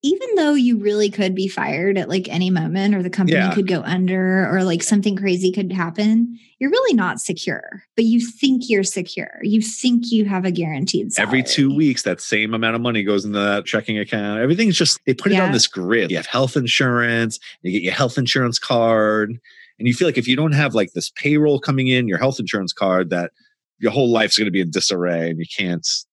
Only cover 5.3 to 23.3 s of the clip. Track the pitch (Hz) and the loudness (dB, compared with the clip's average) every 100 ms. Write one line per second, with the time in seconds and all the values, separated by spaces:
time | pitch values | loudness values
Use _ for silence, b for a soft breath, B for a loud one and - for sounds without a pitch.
5.3 | 180 185 185 185 185 170 170 208 226 233 | 0 0 0 -4 -4 -4 -2 2 2 0
6.3 | B B B 269 440 523 247 180 - - | B B B 0 2 2 2 0 -4 -8
7.3 | 165 - 131 - 190 _ - 226 240 233 | -6 -6 -8 -10 -20 _ 0 2 2 0
8.3 | - 277 254 240 208 185 - 175 - - | -2 0 0 2 0 0 -4 -8 -10 -12
9.3 | - 214 214 214 - 254 240 233 220 202 | -6 0 0 0 -2 2 2 2 0 2
10.3 | 185 185 170 165 147 185 - - - 104 | 0 0 -2 -2 -2 -2 -2 -2 -2 0
11.3 | 131 127 - 135 143 151 123 104 87 - | 0 0 2 2 4 2 2 -2 -4 -2
12.3 | 107 107 113 113 117 120 113 101 101 104 | -2 0 0 0 0 0 0 2 0 0
13.3 | 101 101 101 - 110 107 107 104 110 104 | -2 0 0 -2 -4 -2 -4 -2 -4 -4
14.3 | 107 127 175 226 175 175 - - 123 196 | -2 0 2 2 2 0 0 -2 -2 2
15.3 | 190 185 117 - - 90 113 87 85 - | 2 2 2 0 -2 0 0 0 -4 -2
16.3 | 123 131 147 120 - 131 120 117 117 117 | -2 0 0 0 0 2 2 2 0 -2
17.3 | - B B 175 104 90 - 131 139 120 | -4 B B -4 -2 -2 0 0 0 0
18.3 | 135 123 117 - 120 113 110 107 107 104 | 0 0 -2 -2 2 4 4 2 2 -2
19.3 | 117 B B B B 120 120 175 - 120 | -6 B B B B -2 2 2 0 0
20.3 | 131 160 143 143 113 95 87 - - 143 | 0 2 2 2 0 -2 -4 -8 -4 0
21.3 | 151 151 139 - 135 127 127 117 87 131 | 2 4 2 0 0 2 2 0 0 0
22.3 | 135 104 107 92 - 98 92 87 87 87 | -2 -4 -4 -4 -2 0 2 0 -2 -4